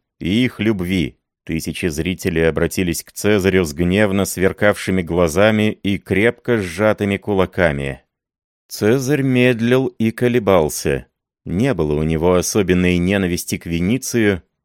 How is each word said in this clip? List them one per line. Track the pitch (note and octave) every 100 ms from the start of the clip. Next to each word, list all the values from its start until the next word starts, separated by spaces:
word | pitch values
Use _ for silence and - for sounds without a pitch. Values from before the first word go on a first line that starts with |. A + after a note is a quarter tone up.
| _ _
и | E2 G#2+
их | B2+ -
любви. | G#2+ G#2 F2+ F#2+ C2+ - _ _
Тысячи | - E2 F2 D#2+ F2+
зрителей | D2+ D#2+ F2+ F#2+ D#2+ E2
обратились | D2+ E2 - F2+ E2
к | -
Цезарю | - G#2 G#2+ F#2 F#2
с | E2
гневно | C#2+ F2 F#2+ G#2+ G2
сверкавшими | F#2+ - F#2 E2+ G#2 G2+ - F#2
глазами | E2 E2 E2+ D#2 G#2+ A2 G#2+
и | - F#2+ G2
крепко | - F#2+ A2+ A#2+ - A#2
сжатыми | F#2 E2+ G#2+ G#2 G#2 G2
кулаками. | - G2 F2+ - F2 C#2 C#2 C2+ _ _ _ _ _ _ _
Цезарь | - G#2 C3 B2+ D3
медлил | C3+ B2+ B2 A#2+ A#2 B2+ C3+
и | - A2+
колебался. | A2 B2 A#2+ G2 F#2 D2+ - - C2+ - _ _ _
Не | - E2 C3+
было | G2 D2+
у | D2+
него | D#2 D#2+ E2+
особенной | F2+ E2 A2 F2+ F2+ F2+ F2
ненависти | F2+ G2+ F#2 F2 - G2+
к | F2
Веницию, | E2 F2+ B2+ - A#2+ G#2 F#2 - _